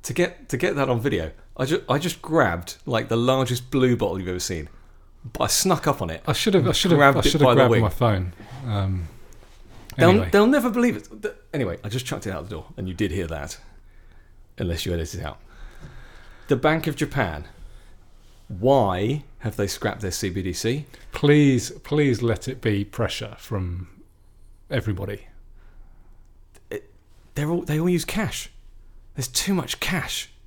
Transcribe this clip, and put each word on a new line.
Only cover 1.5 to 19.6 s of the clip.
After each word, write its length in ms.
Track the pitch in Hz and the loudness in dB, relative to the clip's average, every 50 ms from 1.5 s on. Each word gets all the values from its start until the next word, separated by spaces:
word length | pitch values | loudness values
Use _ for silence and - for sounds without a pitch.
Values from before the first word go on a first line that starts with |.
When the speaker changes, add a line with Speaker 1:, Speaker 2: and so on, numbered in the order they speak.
| - | -6
Speaker 1:
I 100 | - 131 | -6 -2
ju-, 180 | 135 160 - - - | -2 -2 -4 -2 -2
I 100 | 131 143 | -2 -2
just 240 | 160 180 - - | 0 -4 -6 -8
grabbed, 540 | - - 156 165 135 98 85 87 87 - - - - | -8 -2 2 2 2 2 0 -2 -6 -10 -14 -12 -8
like, 220 | - 127 113 110 - | -2 -2 -2 0 0
the 80 | 117 | 0
largest 540 | 117 117 120 131 135 131 123 123 117 - - | 0 2 2 2 2 2 0 -2 -6 -6 -2
blue 260 | - 135 127 127 123 | 0 2 4 4 2
bottle 220 | - 113 98 87 95 | 2 0 -2 -2 -4
you've 100 | 92 90 | -4 -6
ever 120 | 90 90 | -6 -6
seen. 280 | - - 95 82 73 - - - - - - - - - - - - - | -4 -4 -6 -6 -6 -10 -14 -20 -20 -20 -20 -20 -20 -20 -20 -20 -18 -14
But 120 | - - 123 | -4 -2 0
I 20 | - | 0
snuck 380 | - - - 190 180 - - | 0 0 2 2 2 2 2
up 140 | 151 135 - | 0 0 0
on 80 | - 82 | -2 -6
it 120 | 80 - - | -6 -6 -4
Speaker 2:
I 60 | - | -4
should 220 | 135 - - 226 190 | -2 0 2 4 4
have, 100 | 185 135 | 4 4
I 40 | 185 | 4
Speaker 1:
and 80 | - | 2
Speaker 2:
should 140 | - - 185 | 2 4 4
have, 60 | 170 143 | 6 8
Speaker 1:
grabbed 180 | 143 139 139 | 8 6 6
Speaker 2:
I 40 | 131 | 6
Speaker 1:
it 40 | - | 2
Speaker 2:
should 140 | - - 151 | 2 4 6
have 60 | 143 131 | 6 6
Speaker 1:
by 60 | 120 | 8
the 60 | 135 | 8
Speaker 2:
grabbed 100 | 131 120 | 6 6
Speaker 1:
wing. 100 | 117 117 | 6 4
Speaker 2:
my 60 | 113 101 | 4 2
phone. 420 | - - 127 117 104 95 90 90 87 - - - - - 135 | 2 2 2 2 2 2 -2 -4 -8 -12 -18 -18 -16 -12 -8
Um, 440 | 120 104 101 95 95 95 90 87 76 - - - - - - - - - - - - - - - - - | -4 -2 -2 0 0 -2 -4 -6 -8 -12 -18 -20 -20 -20 -20 -20 -20 -20 -20 -20 -20 -20 -20 -20 -14 0
Speaker 1:
They'll, 140 | - 156 170 | 6 6 8
Speaker 2:
anyway. 180 | 185 214 - - | 8 6 4 4
Speaker 1:
they'll 160 | - 202 208 | 6 6 6
never 240 | 233 277 294 233 247 | 6 6 4 2 2
believe 260 | 202 240 240 247 - | 2 2 2 2 2
it. 120 | 214 - - - - | -2 -8 -14 -20 -10
Th-, 120 | - 208 - - - - | -10 -10 -10 -10 -20 -8
anyway, 260 | - 151 123 92 85 - - | -4 -4 -2 -2 -4 -6 -8
I 40 | 104 | -6
just 180 | 101 127 127 | -6 -6 -6
chucked 200 | - - 113 - | -6 -8 -8 -6
it 40 | 104 | -6
out 140 | 92 80 71 | -8 -8 -8
the 60 | 98 | -10
door, 160 | - 78 - - - | -10 -12 -12 -14 -12
and 120 | - 92 92 | -10 -8 -8
you 60 | 90 | -4
did 160 | - 107 92 | -2 -2 -2
hear 160 | 78 98 87 | 0 -4 -4
that, 320 | 78 82 76 71 85 - - - - - - - - - - - - - - - - - - - _ - - | -4 -6 -8 -8 -10 -12 -16 -18 -20 -20 -20 -20 -20 -20 -20 -20 -20 -20 -20 -20 -20 -20 -20 -20 _ -10 -6
unless 280 | - 87 85 82 - | -4 -4 -4 -4 -4
you 60 | 92 87 | -4 -4
edit 200 | 85 80 76 - | -4 -4 -6 -8
it 80 | 92 87 | -10 -10
out. 140 | 76 57 - - - - - - - - - - - - - - - - - - - - - - - | -10 -12 -12 -20 -20 -18 -18 -18 -16 -16 -18 -18 -18 -18 -18 -18 -18 -20 -20 -20 -20 -20 -20 -2 -2
The 80 | 143 | -2
Bank 300 | 123 - 151 156 160 - | 2 2 2 2 2 -2
of 100 | - 139 | -4 -4
Japan. 480 | - 151 - - 147 113 87 78 76 85 - - - - - - - - - - - - - - - - - - - - - | -4 -4 -4 -2 -2 -2 -2 -2 -8 -10 -14 -16 -20 -20 -20 -20 -20 -20 -20 -20 -20 -20 -20 -20 -20 -20 -20 -20 -20 -16 -14
Why 760 | 107 87 98 127 139 135 113 98 90 90 101 113 139 151 131 - - - | -10 0 2 4 4 6 4 2 2 0 0 -2 -2 -4 -6 -12 -20 -8
have 160 | - 113 - | -8 -8 -4
they 100 | - | -2